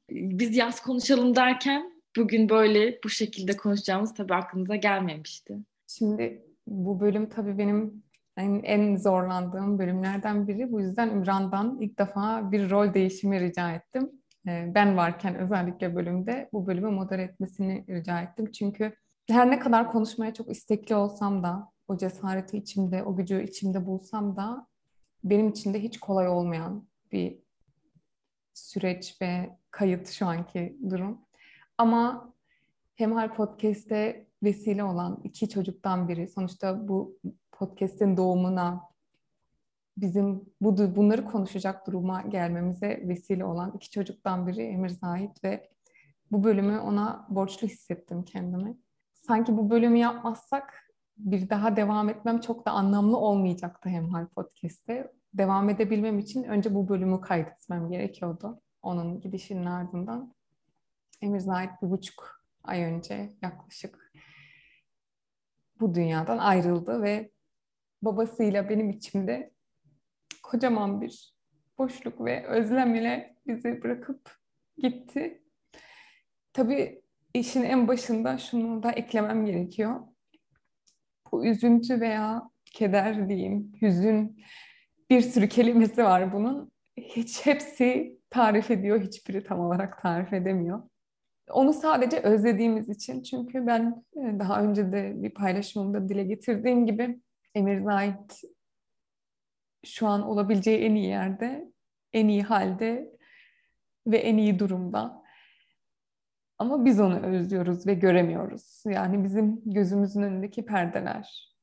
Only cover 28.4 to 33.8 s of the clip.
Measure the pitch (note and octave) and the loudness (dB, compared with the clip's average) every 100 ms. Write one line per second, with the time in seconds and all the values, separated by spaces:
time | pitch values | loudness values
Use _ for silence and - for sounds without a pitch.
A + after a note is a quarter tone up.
28.4 | _ - - G3 F#3 F3+ - - F#3 F3+ | _ -20 -10 -4 -4 -4 -10 -8 -4 -4
29.4 | F#3 - _ - G3 F3+ F#3 - F#3 E3+ | -6 -14 _ -2 0 0 -6 -4 -2 -2
30.4 | F3 F3+ F3 - G3 F3+ F#3+ A#3 _ _ | -6 -6 -8 -8 -6 -4 -6 -8 _ _
31.4 | _ _ _ - A#3 A#3 A#3+ B3 - _ | _ _ _ 2 4 4 2 -2 -14 _
32.4 | _ _ _ _ _ - A3 A3+ A3+ A3+ | _ _ _ _ _ -2 0 0 -2 -2
33.4 | G#3 - G#3+ G#3 | -4 -2 -2 -2